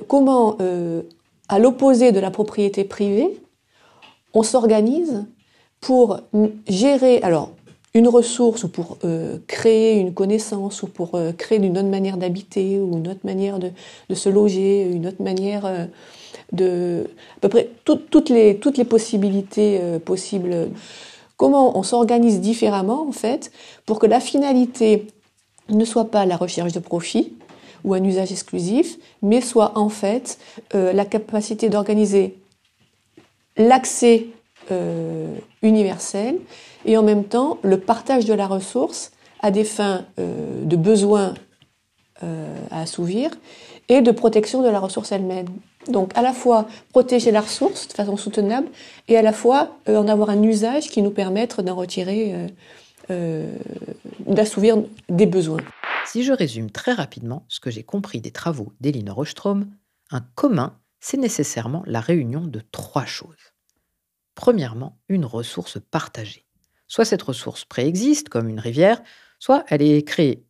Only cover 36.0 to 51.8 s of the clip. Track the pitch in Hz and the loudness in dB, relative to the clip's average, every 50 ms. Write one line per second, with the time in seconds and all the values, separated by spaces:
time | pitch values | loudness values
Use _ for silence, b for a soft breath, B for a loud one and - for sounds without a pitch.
36 | - - - 196 214 254 330 370 B B B B B B B B B 220 220 220 | -8 -8 -6 -4 -4 -4 -4 -6 B B B B B B B B B 2 4 4
37 | 214 214 214 208 202 202 - 240 269 311 339 - - 196 190 190 - - 226 - | 6 4 4 2 0 0 0 0 0 0 -2 -2 0 0 0 2 2 0 -2 0
38 | - - 269 247 214 214 214 196 196 190 196 190 190 - - 247 294 339 - - | 0 0 0 2 2 2 0 0 -2 -2 -4 -6 -6 -6 -4 -4 -4 -4 -6 -10
39 | - - b b b b b b - 208 196 214 214 214 - - 208 196 190 180 | -14 -16 b b b b b b -2 0 0 0 0 -2 -2 -2 -2 -2 -2 -4
40 | - - _ 185 180 175 - - 151 143 - - 139 156 175 170 160 208 220 202 | -8 -10 _ -8 -8 -6 -6 -8 -8 -8 -8 -6 -4 -2 0 2 4 4 4 4
41 | 196 202 208 208 196 185 185 - - _ _ _ _ _ _ _ _ _ _ _ | 4 4 2 2 2 -2 -4 -8 -14 _ _ _ _ _ _ _ _ _ _ _
42 | _ _ _ - 175 170 165 160 156 151 151 143 - - - 160 165 160 - - | _ _ _ -12 -10 -10 -8 -10 -10 -12 -12 -14 -12 -10 -10 -10 -8 -8 -6 -6
43 | 175 170 190 226 277 320 - B B B B B B B B B B - 247 277 | -6 -4 -2 -4 -4 -4 -6 B B B B B B B B B B 4 4 6
44 | 233 240 220 233 - 220 220 214 214 - - 262 254 233 208 180 185 190 - 226 | 6 6 4 4 2 2 4 2 2 0 0 0 2 2 2 0 -2 -4 -6 -8
45 | 214 - 202 196 190 185 185 185 180 180 185 196 - _ _ _ - - 240 202 | -6 -6 -6 -4 -4 -4 -6 -8 -8 -10 -12 -16 -18 _ _ _ -8 -4 -2 -2
46 | 190 190 - 247 247 254 254 - - 247 233 220 220 B B B B B - 254 | -2 0 0 0 0 0 0 0 2 4 4 4 2 B B B B B 4 4
47 | 247 247 254 240 233 240 208 214 214 - - - 262 403 392 - - - - - | 4 4 2 2 4 4 2 2 0 -2 -4 -2 -2 -2 -2 -4 -10 -10 -8 -6
48 | 202 202 202 202 - 208 - 214 202 202 226 262 311 311 B B B B B B | -4 -4 -6 -6 -6 -6 -2 -2 -2 0 0 -2 -4 -6 B B B B B B
49 | B - 226 226 220 220 214 - - 240 262 285 320 - - - _ - 214 214 | B 2 4 4 4 4 2 2 2 2 2 2 2 -2 -6 -8 _ 0 0 2
50 | 208 214 214 208 214 208 202 208 214 220 220 208 220 226 262 302 302 - - 220 | 2 2 2 2 2 2 2 2 2 2 2 0 0 -2 -2 -4 -6 -4 -2 -2
51 | 202 202 202 208 190 185 190 208 240 240 - - 185 185 180 180 | -2 0 -2 -4 -4 -2 -2 -2 -4 -4 -4 -6 -6 -4 -6 -6